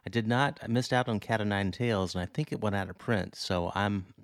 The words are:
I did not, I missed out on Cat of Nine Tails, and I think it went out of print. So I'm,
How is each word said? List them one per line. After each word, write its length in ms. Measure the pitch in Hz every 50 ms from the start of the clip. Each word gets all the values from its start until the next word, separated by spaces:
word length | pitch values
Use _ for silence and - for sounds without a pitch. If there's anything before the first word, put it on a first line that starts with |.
| -
I 40 | -
did 160 | - 120 110
not, 320 | 110 120 123 143 143 143 -
I 60 | -
missed 260 | - 117 123 123 - 131
out 160 | 123 123 123
on 100 | 110 101
Cat 220 | - - 117 107
of 60 | 104
Nine 240 | 104 101 98 101 95
Tails, 420 | 90 - 120 120 110 95 92 85 -
and 80 | 90
I 60 | 87
think 240 | - - - 151 -
it 100 | - -
went 140 | 107 104 101
out 160 | 98 95 87
of 60 | 95 -
print. 340 | - - - 101 90 - -
So 360 | - - - 95 87 87 87 -
I'm, 320 | 95 101 101 101 98 92 - - -